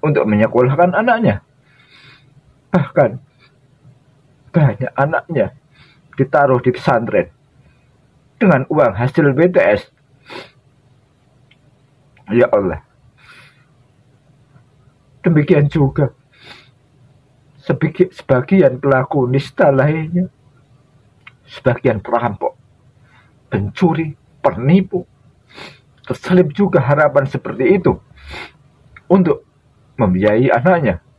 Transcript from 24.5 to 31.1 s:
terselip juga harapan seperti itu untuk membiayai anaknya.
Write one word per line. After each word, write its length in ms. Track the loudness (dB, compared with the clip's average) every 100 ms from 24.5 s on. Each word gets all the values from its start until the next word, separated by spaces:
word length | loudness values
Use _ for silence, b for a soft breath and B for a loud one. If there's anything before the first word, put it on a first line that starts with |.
| -2 2 2 2 -8 -10 _ _ _ _ B B B _ _
terselip 480 | -10 -10 0 2 2
juga 320 | 0 0 2
harapan 400 | 2 2 2 2
seperti 560 | -2 -6 -10 -2 2 2
itu 160 | 2 -2 _ B B B B B _ _ _ -20 _
untuk 340 | 0 2 -2 _ _ _ _ _ -4
membiayai 560 | -2 2 2 2 2
anaknya. 480 | 2 2 0 0 -4 _